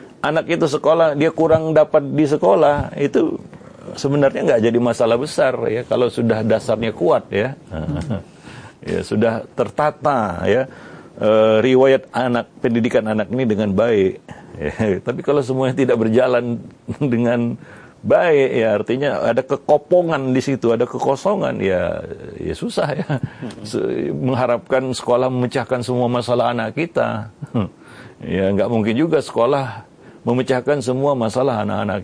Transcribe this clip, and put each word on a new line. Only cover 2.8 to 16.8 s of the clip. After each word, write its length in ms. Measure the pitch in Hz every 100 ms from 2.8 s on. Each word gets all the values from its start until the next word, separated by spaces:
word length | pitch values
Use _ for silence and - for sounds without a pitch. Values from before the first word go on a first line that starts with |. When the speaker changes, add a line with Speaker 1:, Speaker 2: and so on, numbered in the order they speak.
| 143 -
Speaker 1:
itu 400 | 143 - 320 - - - - - - -
sebenarnya 460 | 139 143 139 - 175
nggak 140 | 123
jadi 160 | 113 117
masalah 380 | 120 113 117 120
besar 340 | 147 - 139 120 117
ya, 140 | 110
kalau 240 | 123 110 123
sudah 340 | - 117 110
dasarnya 480 | 110 110 - 110 113
kuat 340 | - 175 135 -
ya. 240 | 98 120 139 -
Speaker 2:
Hmm. 520 | 80 80 76 147 98
Speaker 1:
<laughs> 80 | - - - - - -
Ya, 160 | - 90
sudah 480 | 92 107 113 113 - -
tertata 880 | 117 - 151 - 151 135 107 85
ya, 240 | 92 113 127 - - - - -
eh, 420 | 110 110 110 110
riwayat 480 | 123 127 135 135 -
anak, 400 | 120 123 120 110 -
pendidikan 480 | 127 117 117 120 107
anak 240 | 107 95
ini 160 | 120 127
dengan 240 | 104 104
baik. 480 | 95 117 110 95 - - - - -
Ya, 400 | 76 - 110 92
<laughs> 80 | -
tapi 160 | 123
kalau 160 | - 143
semuanya 320 | 123 131 131 127 127
tidak 160 | 120
berjalan 560 | 110 113 127 123 120 117 -
<laughs> 340 | -